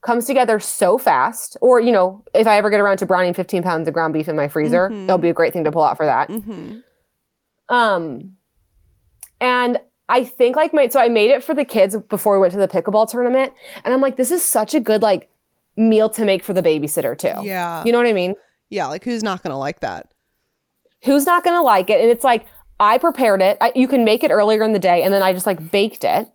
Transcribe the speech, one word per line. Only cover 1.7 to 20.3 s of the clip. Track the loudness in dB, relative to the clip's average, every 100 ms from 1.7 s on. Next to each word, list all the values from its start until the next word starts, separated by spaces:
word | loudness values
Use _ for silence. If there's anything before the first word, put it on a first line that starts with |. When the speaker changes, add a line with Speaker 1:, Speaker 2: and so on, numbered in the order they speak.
| 4
Speaker 1:
you | 4
know, | 2 0 -4 -4
if | 0 4
I | 2
ever | 2
get | 2
around | 2 0
to | 0
browning | 0 0
fifteen | -4 -4 -4
pounds | -2 -2 -4
of |
ground | -2 -2
beef | -4 -4
in | -4
my | -4
freezer, | -2 0 0 0
Speaker 2:
Mm-hmm. | -4
Speaker 1:
it'll | -2 0
be | 0
a |
great | 0 0
thing | 0 -4
to |
pull | 0
out | 0 0
for | -2
that. | 0 -2
Speaker 2:
Mm-hmm. | -6 -10 -14 -14 -18 _ _ _ _ _ _ _ _ _
Speaker 1:
Um, | 0 2 0 -4 -12 -16 _ _ _ _ _ _ _ _ _ -20 _
and | -2 0 0 -4 -8 _ _
I | -2
think, | -2 0 0 2
like, | 0
my, | 2 2
so | 2
I | 2
made | 4 4
it | 2
for | 0
the | -4 -2
kids | 2 2 0 -6
before | -4 2
we | 4
went | 2
to | 2
the | -2
pickleball | -2 0 0 0
tournament. | 0 0 0 -2 -6 -20 -12
And | -2
I'm | 0
like, | 0 0
"This | -2
is | 0
such | 0 -2 0
a | -2
good, | 0 0
like, | 2 0 -4 _ _ _ _ 0
meal | 2 4 2
to | 0 -2
make | -2
for | -2
the | -2
babysitter | 0 0 -2 -4 -4 -4
too." | -4 -6 -8
Speaker 2:
Yeah. | -6 -6 -4 0
Speaker 1:
You |
know | 0
what | 2
I |
mean? | 0 -2 -6 _ _ _
Speaker 2:
Yeah, | -8 -6
like, | -6 -6
who's | -6
not | -4 -6
gonna | -8 -8
like | -8 -8
that? | -10 -10 -14 _ _